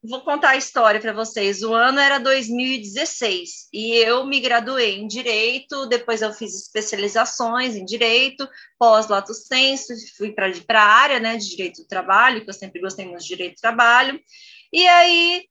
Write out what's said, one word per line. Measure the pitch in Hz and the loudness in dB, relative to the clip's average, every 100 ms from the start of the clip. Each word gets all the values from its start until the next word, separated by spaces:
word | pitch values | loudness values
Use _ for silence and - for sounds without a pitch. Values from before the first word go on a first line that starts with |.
vou | 226 262 | -12 -10
contar | 302 294 294 | -4 2 2
a | 262 | 2
história | 269 269 226 208 | -2 2 2 2
pra | 226 | -4
vocês. | 208 220 226 196 196 | -6 -8 -4 -4 -2
O | 220 | -2
ano | 226 247 269 | 2 2 2
era | 277 277 | 2 2
dois | 247 269 220 | 0 0 -2
mil | 240 254 | -4 -4
e | 262 | -4
dezesseis | 208 208 320 - 233 185 170 - - | -8 -6 -6 -4 -4 -4 -8 -18 -14
e | 208 226 233 | -10 -2 2
eu | 226 247 269 | 2 0 -2
me | 277 | -4
graduei | 247 233 226 262 226 196 | 0 -2 0 -2 -2 -2
em | 214 | -10
Direito, | 220 240 214 226 262 _ 277 262 | -8 -4 -2 -2 -4 _ -10 -2
depois | 240 240 220 | -2 -2 -4
eu | 214 | -4
fiz | 214 214 | -6 -12
especializações | 180 - 214 208 202 202 226 220 - 233 240 254 214 | -12 -8 -8 -6 -4 -2 0 -2 -2 -4 -2 -4 -6
em | 185 | -8
Direito, | 226 233 233 269 262 269 - - _ | -2 2 2 0 -4 -12 -12 -20 _
pós-lato | 233 220 214 196 196 | 6 6 4 -2 -4
sensu, | 220 - 254 269 269 - 233 - _ | -16 -4 0 0 -2 -8 -14 -16 _
fui | 214 | -8
pra, | 208 190 175 - | -4 -4 -4 0
pra | 220 | 4
área, | 208 226 285 262 | 6 6 4 2
né, | 226 226 | -2 -4
de | 202 | -8
Direito | 180 185 - | -8 -10 -12
do | - | -10
Trabalho, | 190 180 196 247 226 | -8 2 4 4 2
que | 220 | -10
eu | |
sempre | 196 190 180 | -16 -14 -10
gostei | 190 190 180 | -10 -10 -16
muito | 175 | -14
de | 175 | -12
Direito | 180 180 _ | -10 -10 _
do | |
Trabalho, | 226 233 233 240 269 277 _ - - - _ | -4 2 4 4 2 -4 _ -20 -20 -20 _
e | 320 359 | 2 6
aí | 349 349 339 339 359 381 | 8 6 4 2 -2 -8